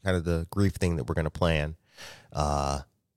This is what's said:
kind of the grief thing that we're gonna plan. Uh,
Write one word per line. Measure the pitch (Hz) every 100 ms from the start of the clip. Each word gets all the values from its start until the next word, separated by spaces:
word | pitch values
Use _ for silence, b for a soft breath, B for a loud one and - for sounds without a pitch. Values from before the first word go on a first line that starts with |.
kind | 95 92
of |
the | 85 82 85
grief | 101 101
thing | - 90 82
that |
we're | -
gonna | - 78
plan. | - 87 78 76 78 B B B B B
Uh, | - 73 73 69 69 - _ _